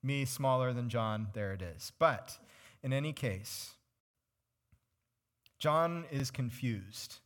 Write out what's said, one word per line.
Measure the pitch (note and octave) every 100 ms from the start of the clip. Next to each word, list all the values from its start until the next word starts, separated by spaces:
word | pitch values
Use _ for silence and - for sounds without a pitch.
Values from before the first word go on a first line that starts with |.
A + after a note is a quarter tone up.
me | C3 C#3 C3
smaller | - C3+ B2+ B2+
than | B2 A#2+
John, | A#2 A2 G#2+ G#2+
there | G#2+ G2+
it | F#2+
is. | F2+ E2+ - -
But | D#3+ B2 - - - - - -
in | C3+
any | C3+ D3+
case, | D3 B2 F#2+ G#2+ - - - _ _ _ _ _ _ _ _ _ _ _ _ _ _ _ _ _ _
John | D#3 D#3 E3+ E3+ E3
is | C#3+ C3
confused | - B2 A#2+ B2+ G#2+ F#2+ - - -